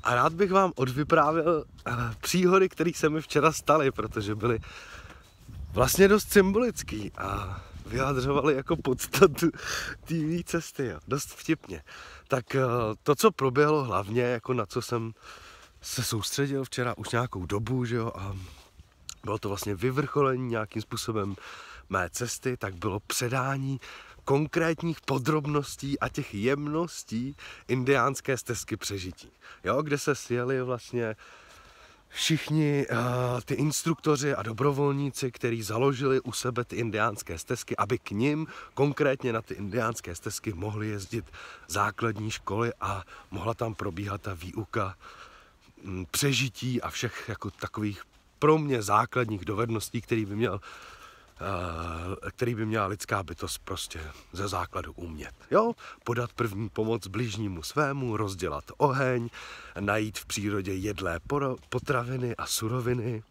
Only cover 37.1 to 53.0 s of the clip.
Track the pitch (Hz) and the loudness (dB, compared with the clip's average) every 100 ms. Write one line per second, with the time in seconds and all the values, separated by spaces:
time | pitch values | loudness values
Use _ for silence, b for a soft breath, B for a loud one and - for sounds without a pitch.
37.1 | 101 - 92 - 127 - 117 101 127 - | -2 -8 -8 -4 -6 -4 -2 0 0 -2
38.1 | 101 135 151 160 B B - 143 135 147 | 0 2 2 -4 B B 0 2 4 2
39.1 | 135 127 113 - - 101 110 113 113 - | 2 0 -2 -4 -8 -4 0 0 -2 -8
40.1 | 85 - - - 87 104 107 107 104 92 | -8 -8 -6 -6 -4 -4 -4 -4 -6 -6
41.1 | 113 - B B B B 101 101 101 117 | -6 -6 B B B B 0 0 2 -2
42.1 | 107 107 - - 101 117 - 101 98 - | 0 -4 -6 -4 0 0 -2 -4 -4 -8
43.1 | B B 95 98 113 113 101 98 87 101 | B B -6 -4 -2 -4 -4 -6 -4 -6
44.1 | 101 - 87 87 101 104 113 98 92 B | -6 -6 -8 -8 -8 -4 -2 -2 -6 B
45.1 | B B B B B B - 95 92 90 | B B B B B B -16 -8 -8 -4
46.1 | - 143 127 131 - 127 123 - - 120 | 0 2 2 0 -4 -2 -2 -4 -4 -6
47.1 | - - 104 104 - - - 107 101 - | -6 -10 -8 -8 -8 -8 -4 -4 -4 -14
48.1 | _ _ _ 147 160 147 127 101 104 120 | _ _ _ 6 6 4 0 4 4 4
49.1 | 127 113 107 90 104 117 110 - 120 - | 0 -2 -2 -4 -2 0 -2 -4 -8 -2
50.1 | 117 104 104 113 101 - - - - - | 0 0 0 0 -2 -8 -18 -18 -20 -20
51.1 | - - - 98 95 90 82 85 80 87 | -20 -20 -10 -6 -4 -4 -6 -6 -6 -6
52.1 | 98 - - 120 113 110 110 98 101 | -8 -10 -4 -2 -2 0 0 0 -4